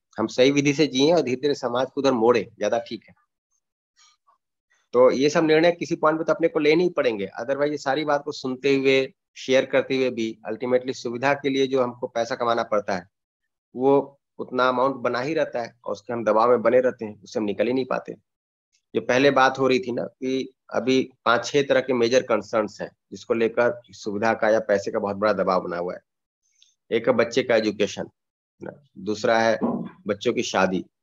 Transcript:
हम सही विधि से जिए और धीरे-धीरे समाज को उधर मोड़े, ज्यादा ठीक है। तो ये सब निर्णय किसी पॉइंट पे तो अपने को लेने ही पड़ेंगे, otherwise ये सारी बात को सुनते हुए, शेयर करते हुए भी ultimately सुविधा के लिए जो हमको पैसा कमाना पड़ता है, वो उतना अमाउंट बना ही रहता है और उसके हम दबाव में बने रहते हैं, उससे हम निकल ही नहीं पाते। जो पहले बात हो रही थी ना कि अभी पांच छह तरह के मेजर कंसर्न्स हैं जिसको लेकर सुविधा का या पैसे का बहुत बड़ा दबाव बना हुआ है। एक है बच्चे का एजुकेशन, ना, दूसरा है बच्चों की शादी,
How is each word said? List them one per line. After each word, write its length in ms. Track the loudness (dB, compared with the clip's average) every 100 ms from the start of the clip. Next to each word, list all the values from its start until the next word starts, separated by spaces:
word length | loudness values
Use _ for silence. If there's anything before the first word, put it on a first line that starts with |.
| _ -6
हम 80 | -4
सही 240 | 2 2
विधि 220 | 4 0
से 120 | 2 0
जिए 260 | 2 2
और 100 | 2
धीरे-धीरे 320 | 0 -2 -2
समाज 320 | -2 -2 -2 -4
को 100 | 0
उधर 120 | 0
मोड़े, 380 | 4 4 4 0 -4
ज्यादा 200 | -2 -2
ठीक 260 | -4 -14 _
है। 60 | _ _ _ _ _ _ _ _ _ _ _ _ _ _ _ _ _ _
तो 180 | 4 4
ये 200 | 4 2
सब 140 | 2
निर्णय 280 | 4 4 4
किसी 240 | 2 -4 0
पॉइंट 220 | 0 0
पे 60 |
तो 80 | -2
अपने 160 | 0 0
को 100 | 2
लेने 260 | 2 4
ही 60 | 2
पड़ेंगे, 400 | 0 -2 -2 -6 -8
otherwise 300 | -4 -2 -2
ये 80 | -2
सारी 260 | -2 -2
बात 180 | 0 -2
को 80 | -4
सुनते 440 | -8 -8 -4 0 2
हुए, 360 | 4 2 0 _ _ -10
शेयर 300 | 0 2 2
करते 300 | 0 0 0
हुए 140 | -2
भी 280 | -2 -6 -6 -10
ultimately 440 | -6 0 0 0
सुविधा 400 | -8 -8 -2 -2
के 140 | 0 -2
लिए 180 | -2 0
जो 160 | 0
हमको 240 | -2 -4 -8
पैसा 280 | -4 -4
कमाना 280 | -2 -2 0
पड़ता 340 | 0 -2 -2 -6
है, 100 | -8 _ _ _ _ _ _
वो 440 | -2 2 2 0 _ _ -16
उतना 300 | -6 0 0
अमाउंट 280 | 2 0 0
बना 240 | -4 -2
ही 140 | -4
रहता 280 | -2 -4 -6
है 120 | -10 _
और 80 | -12
उसके 200 | -10 -8
हम 120 | -4
दबाव 260 | 0 2 4
में 120 | 4
बने 180 | 4 2
रहते 240 | 2 -4
हैं, 180 | -12 -14
उससे 160 | -8 -4
हम 40 |
निकल 220 | -4 -2 -2
ही 60 |
नहीं 120 | -2
पाते। 300 | -2 -6 -8 -18 _ _ _ _ _ _ _
जो 60 | -6
पहले 300 | 0 4 4
बात 280 | 6 4 4
हो 100 | 0
रही 100 | 0
थी 140 | -2
ना 100 | -6
कि 500 | -8 -8 -4 -4 -6 _ -8
अभी 280 | -4 0 0 0 _
पांच 200 | 0 0 0
छह 160 | -2
तरह 180 | 2 0
के 120 | 0
मेजर 300 | 0 2 2
कंसर्न्स 580 | 2 -2 0 -2 -2 -6
हैं 100 | -14 _ -20
जिसको 240 | -12 -4
लेकर 460 | 0 0 2 0 -2 -14
सुविधा 420 | -12 -8 -2 0
का 140 | 0 2
या 120 | 2
पैसे 300 | 2 -2 0
का 80 | -4
बहुत 180 | -4 0
बड़ा 160 | 0
दबाव 280 | 2 2 0
बना 160 | -2 -6
हुआ 180 | -8
है। 60 | -10 _ _ _ _ _ _ _ _ -4
एक 180 | -2 0
है 60 |
बच्चे 280 | 0 0 0
का 140 | 2 2
एजुकेशन, 520 | 2 -2 -4 -4 -12 _ _ _ _ -16
ना, 100 | -16 -16 _ -12
दूसरा 400 | -8 -2 2 2
है 180 | 2 2 -2 -4 -8 -10 -6
बच्चों 260 | -2 -2
की 100 | -2
शादी, 420 | -2 0 0 0 -6 _